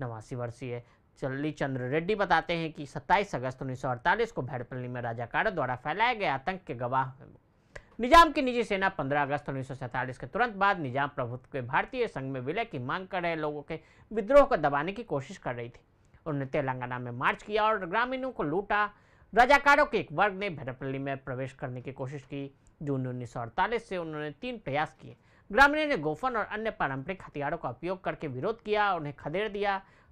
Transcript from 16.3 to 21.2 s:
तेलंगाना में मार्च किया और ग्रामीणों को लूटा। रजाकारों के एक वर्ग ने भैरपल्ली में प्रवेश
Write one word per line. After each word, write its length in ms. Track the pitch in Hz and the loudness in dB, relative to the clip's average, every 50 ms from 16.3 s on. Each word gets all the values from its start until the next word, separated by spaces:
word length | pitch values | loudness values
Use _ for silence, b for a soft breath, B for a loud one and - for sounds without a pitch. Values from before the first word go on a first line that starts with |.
| 147 139 135 | -4 -4 -4
तेलंगाना 520 | 131 - 156 139 131 127 127 123 123 123 123 | -2 -2 -2 0 0 -2 -4 -4 -6 -6 -6
में 120 | 123 123 | -6 -8
मार्च 320 | 120 120 143 185 208 - - | -6 -2 0 0 0 -2 -6
किया 220 | 208 214 214 214 | -4 0 2 2
और 220 | 220 220 202 185 | 2 2 0 -2
ग्रामीणों 440 | 165 185 220 240 254 262 254 262 262 | -2 0 0 0 0 -2 -6 -6 -8
को 120 | - - 185 | -4 -4 -2
लूटा। 480 | 147 151 196 202 - 214 208 208 - b b b b b b b b - | -2 0 -2 -2 0 0 0 0 -2 b b b b b b b b 6
रजाकारों 520 | 220 262 247 285 285 285 285 285 294 294 | 6 8 10 8 8 10 8 8 8 6
के 120 | 294 - 196 | 4 2 -2
एक 80 | 139 - 143 | -2 -2 2
वर्ग 220 | 156 196 214 190 | 2 2 2 2
ने 160 | 185 208 202 | -2 -6 -6
भैरपल्ली 480 | 160 135 127 131 127 - 139 135 135 135 | -6 -6 -8 -8 -8 -6 -6 -6 -4 -4
में 180 | 139 139 139 | -4 -4 -6
प्रवेश 360 | 131 | -6